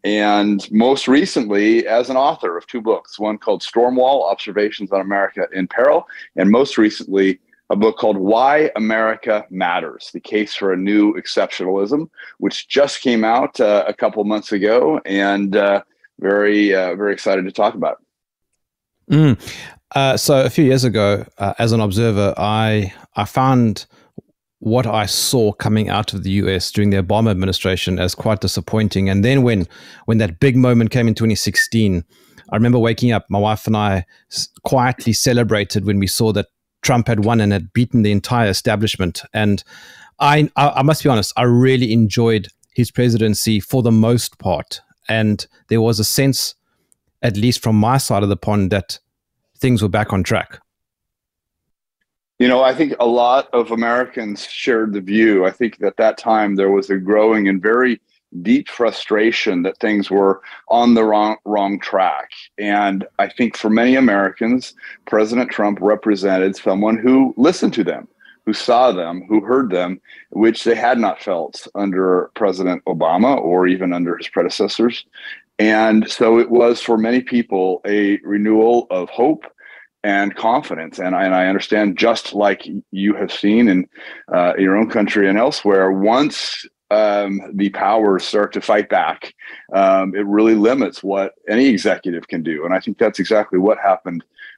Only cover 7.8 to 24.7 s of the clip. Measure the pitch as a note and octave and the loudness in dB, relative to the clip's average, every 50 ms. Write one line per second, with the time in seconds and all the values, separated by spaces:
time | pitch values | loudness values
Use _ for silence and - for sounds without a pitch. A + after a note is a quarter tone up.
7.8 | G#2+ A2 G#2+ - A#2 G#2+ G2+ G2 F#2 G2+ A2 A#2 C3 C#3 D3 D3+ D#3 - - A2 | 0 0 0 0 -2 -2 0 0 0 0 2 2 2 2 2 2 2 0 -2 -4
8.8 | A2 G#2+ A2 A2 A2 A2 A2 - - A#2+ G#2+ G#2+ - - F#2 F#2 F2+ F2 F2 F2 | -4 -2 0 0 0 -2 -2 -4 -4 -4 -4 -4 -4 -8 -6 -4 -4 -2 -2 -4
9.8 | E2 D2+ - - - - - - - - G#2+ G#2 G#2 - - - G2+ F#2+ F#2 F#2 | -6 -8 -12 -16 -18 -16 -16 -16 -10 -4 -4 -4 -4 -4 -6 -4 -4 -2 -2 -2
10.8 | F#2+ G2+ G#2 G#2 G#2 G#2 F#2+ F2+ - - - G#2+ F#2+ - - - F2+ F#2 F#2+ G2 | -2 0 2 2 2 2 0 -2 -8 -6 -4 -2 -2 -2 -4 -6 -4 -4 -2 -2
11.8 | G2+ G#2 D3 D3+ E3 - _ - - - - - - - - - - - - C#3+ | -2 -2 -2 -4 -4 -8 _ -20 -20 -20 -10 -6 -4 -4 -4 -6 -10 -4 0 0
12.8 | C#3+ C3+ - - - B2+ A#2 A2 A2 A2 A#2 C3 C#3+ - - - A#2 G#2 G#2 G2+ | 0 0 -2 -4 -2 0 0 2 2 2 2 0 0 -2 0 0 2 2 2 2
13.8 | F2+ G#2+ G2+ - A#2+ G#2 G2 G#2+ G#2 G#2+ G#2+ G#2 - - G#2+ G2 G2+ G#2 A#2 B2+ | 0 -2 -2 -2 -2 -2 -2 -2 -2 -2 -2 -4 -4 -4 -2 0 2 2 4 4
14.8 | - D#3 D#3 - - F2 G2 G2 G2 G2+ G2 G2+ G2+ F#2+ G2 G#2 G2+ G2+ G2+ G2 | 2 2 0 -2 -4 -4 -2 0 0 0 0 0 -2 0 0 2 2 2 2 0
15.8 | - _ _ _ - _ _ - F2+ F#2+ G2+ G2+ G#2 G#2 G#2 G#2 G#2 G2+ F#2+ F#2+ | -2 _ _ _ -20 _ _ -4 -2 0 0 2 2 2 2 2 2 2 2 0
16.8 | F#2 F2+ F2 G2 G#2 G2+ G2 - - G#2+ F#2+ F#2+ F#2 G2 - A2+ G#2 A#2 - - | 0 -2 -4 -4 -4 -4 -4 -2 -2 -2 -2 -2 -2 -4 -2 0 0 0 0 -2
17.8 | - D2 - - _ _ _ _ _ _ _ _ _ _ _ _ _ _ _ _ | -4 -6 -6 -8 _ _ _ _ _ _ _ _ _ _ _ _ _ _ _ _
18.8 | _ _ _ _ _ - C#3+ D#3 D#3 C#3 A2 - - - - - - - - _ | _ _ _ _ _ 0 2 4 4 4 2 0 -4 -12 -18 -18 -18 -20 -20 _
19.8 | _ _ - C#3 C#3 C3+ B2+ - - - C#3+ C3+ C3+ B2+ - E3+ D3+ B2+ C3 C3 | _ _ -4 -2 0 0 0 0 0 2 2 2 2 2 2 2 4 4 4 4
20.8 | B2 A#2+ G2+ G#2+ G2+ G2+ G#2 G2 - - _ - G2 G2 - - A#2 A2 A#2 A2+ | 2 0 0 2 2 2 0 0 -4 -10 _ -6 -4 -4 -2 -2 0 0 2 2
21.8 | G#2+ G2+ F2+ A2 A#2 A#2 G2+ G2+ G2+ F#2+ - - F#2+ G#2 G#2+ A2 A2 A2 G#2+ G#2 | 0 0 0 0 0 0 2 2 0 0 0 -2 -2 -2 0 0 0 0 0 0
22.8 | G2+ G2 - - - _ _ G2+ G#2 - - C#3 C3 C3 C3 B2 A#2 A2 G2 - | -2 -4 -8 -16 -20 _ _ -8 -8 -4 -2 0 2 2 4 4 2 2 0 -4
23.8 | - - _ _ _ _ _ - - _ _ _ _ _ _ _ - A2 | -10 -16 _ _ _ _ _ -20 -20 _ _ _ _ _ _ _ -4 -2